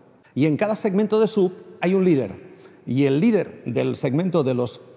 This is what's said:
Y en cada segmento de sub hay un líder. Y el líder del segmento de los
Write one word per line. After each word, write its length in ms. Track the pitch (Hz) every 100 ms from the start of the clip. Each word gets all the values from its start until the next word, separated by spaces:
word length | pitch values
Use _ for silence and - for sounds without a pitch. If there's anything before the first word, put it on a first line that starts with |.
| - _ _
Y 100 | -
en 140 | 156 139
cada 180 | 202 208
segmento 420 | 220 185 208 214
de 100 | 220
sub 240 | 208 185 - - -
hay 140 | 180
un 100 | 190
líder. 460 | 185 143 104 - - - - - -
Y 200 | 123 139
el 140 | 139
líder 420 | 233 202 - -
del 320 | 127 120 131 120
segmento 460 | 139 143 185 165
de 100 | 131
los 300 | 123 123 - -